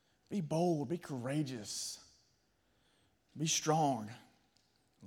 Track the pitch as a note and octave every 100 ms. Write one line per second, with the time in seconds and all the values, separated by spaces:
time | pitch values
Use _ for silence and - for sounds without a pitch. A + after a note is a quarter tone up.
0 | _ _ - G3+ D3+ D#3 F3+ D#3+ C3 F3
1 | - C#3 A#2+ D3 C#3 B2+ G2+ - - -
2 | - _ _ _ _ _ _ _ _ _
3 | _ _ _ - D#3 - D#3 D3+ D3 B2
4 | G#2+ A#2 - _ _ _ _ _ _ _